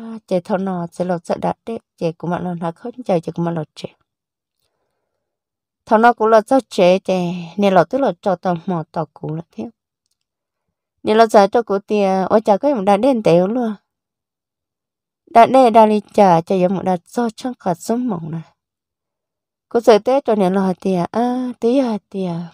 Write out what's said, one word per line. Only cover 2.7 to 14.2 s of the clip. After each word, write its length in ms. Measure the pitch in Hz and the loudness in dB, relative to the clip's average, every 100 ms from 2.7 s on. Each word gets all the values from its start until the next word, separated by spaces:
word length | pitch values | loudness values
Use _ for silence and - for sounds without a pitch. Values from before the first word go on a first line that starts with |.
khóc, 200 | 165 240 254 240 | -10 -16 -12 -4
chè, 140 | 180 | -4
chè 120 | 165 | -4
của 100 | 165 | -6
bạn 120 | 170 | -6
lo 100 | 165 151 | -6 -10
chè. 140 | - - _ _ _ _ _ _ _ _ _ _ _ _ _ _ _ _ _ _ _ - | -14 -20 _ _ _ _ _ _ _ _ _ _ _ _ _ _ _ _ _ _ _ 0
Thằng 140 | 220 | 4
nó 100 | 233 | 4
cũng 160 | 233 220 | 4 2
là 120 | 226 208 | 2 2
rất 240 | 269 - | -2 -2
trẻ 280 | - 180 190 | 2 2 2
trẻ, 340 | - 185 175 180 165 202 | 0 -4 -4 -6 -10 -2
nên 180 | 202 | 2
là 100 | 185 | 2
tức 140 | 156 262 | 2 0
là 120 | 269 175 | -2 -2
cho 140 | 208 175 | -6 -4
tao 200 | 190 170 - | -4 -4 -4
mò 180 | 175 156 | -8 -6
tao 140 | 175 156 | -8 -8
cũng 200 | _ 151 | _ -12
là 80 | 160 - | -10 -12
thế. 200 | - 233 _ _ _ _ _ _ _ _ _ _ _ _ _ | -14 -16 _ _ _ _ _ _ _ _ _ _ _ _ _
Nên 140 | - 214 | -2 2
là 100 | 226 | 4
giờ 200 | 220 196 | 4 4
cho 100 | 240 | 0
cô 160 | 226 196 | -2 -6
tia, 460 | - 214 196 190 185 | -2 -2 0 0 0
ôi 120 | 220 | 0
chả 160 | 220 196 | 2 0
có 180 | 285 | 0
một 80 | 262 190 | -2 0
đàn 140 | 202 | 2
đen 220 | 262 240 | 2 0
tiểu 240 | 190 170 185 | 2 2 2
luôn. 280 | 240 226 202 _ _ _ _ | -2 -4 -8 _ _ _ _